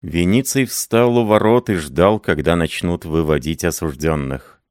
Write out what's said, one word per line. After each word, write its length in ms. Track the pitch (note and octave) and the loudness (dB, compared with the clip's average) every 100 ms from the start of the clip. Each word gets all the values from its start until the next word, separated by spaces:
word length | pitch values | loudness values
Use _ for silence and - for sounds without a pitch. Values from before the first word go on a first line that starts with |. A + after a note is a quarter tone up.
Вениций 640 | C#2 E2 F2 A2+ B2+ C#3 B2 | -4 -2 2 2 0 -2 -2
встал 500 | - - A2+ B2 A#2+ | -4 -2 2 2 2
у 80 | |
ворот 460 | A2 G#2+ G#2+ A#2+ A#2+ | 2 2 4 2 2
и 60 | F#2 | -4
ждал, 440 | D2+ C2+ F#2 G#2+ | -2 2 2 2
когда 340 | - D#2 D2+ | -2 -2 0
начнут 520 | E2+ D#2+ - F2 F2 E2 | 0 0 -2 -4 -4 -2
выводить 580 | D#2+ D#2 D2+ D#2 D#2+ | -2 0 0 -2 -4
осуждённых. 960 | E2+ D#2+ D#2+ C2 D#2+ D#2 C2+ C2+ - _ _ | -4 -4 -6 -4 -2 -2 -4 -8 -12 _ _